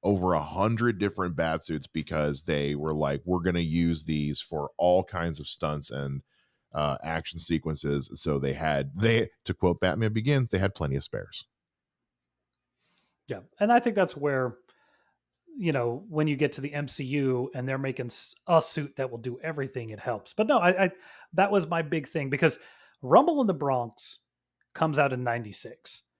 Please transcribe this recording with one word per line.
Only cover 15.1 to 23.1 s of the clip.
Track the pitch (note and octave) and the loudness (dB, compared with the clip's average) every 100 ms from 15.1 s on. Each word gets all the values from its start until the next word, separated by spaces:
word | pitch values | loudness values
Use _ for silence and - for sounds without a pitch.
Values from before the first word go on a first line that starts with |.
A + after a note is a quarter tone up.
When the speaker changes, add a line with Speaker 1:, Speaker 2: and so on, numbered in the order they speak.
| _ _ _ _ D4+ | _ _ _ _ -4
Speaker 2:
you | E3+ | 0
know, | C#3 A#2+ B2 G#3+ | 2 0 -2 -4
when | D3+ D#3 | 0 0
you | C#3 | 2
get | D3 | 0
to | D3 | 0
the | C#3 | -6
M | D3 C#3+ | -6 -6
C | - | -6
U | C3 C#3+ C3+ B2+ C3+ | -2 0 2 0 -2
and | C3 C3 | -6 -4
they're | C3+ | -4
making | C3+ B2+ B2 | -4 -4 -6
s-, | - - - - | -6 -10 -12 4
a | E3+ | 4
suit | D#3 - C#3+ - | 4 -4 -6 -6
that | C3 | -6
will | A#2 | -6
do | A#2+ A#2+ | -8 -6
everything, | D#3+ D3+ C3 B2+ A2+ | -8 -6 -6 -6 -10
it | G#2+ | -8
helps. | - A2 - | -6 -6 -6
But | - G#3+ | -2 2
no, | C4+ | 6
I, | F3 F#3 F#3+ | 6 4 2
I, | - - - - | -2 -20 -20 -6
that | E3 G3 | 2 4
was | G3+ D#3+ | 4 2
my | E3+ | -2
big | D3 D#3+ C#3 | -2 -4 -4
thing, | D#3+ C#3 | -4 -2
because | C#3 D#3+ - - - - _ | 2 2 2 -14 -20 -20 _
Rumble | B2+ | 6